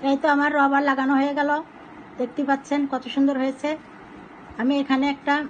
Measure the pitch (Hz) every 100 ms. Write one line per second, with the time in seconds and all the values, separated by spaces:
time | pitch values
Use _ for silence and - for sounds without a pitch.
0 | 277 277 311 285 294 302 277 277 285 269
1 | 269 277 277 285 285 294 320 - - -
2 | - - 247 - 285 269 - 285 277 262
3 | 254 277 277 269 262 269 294 311 - -
4 | - - - - - - 240 285 277 262
5 | 285 277 - 285 285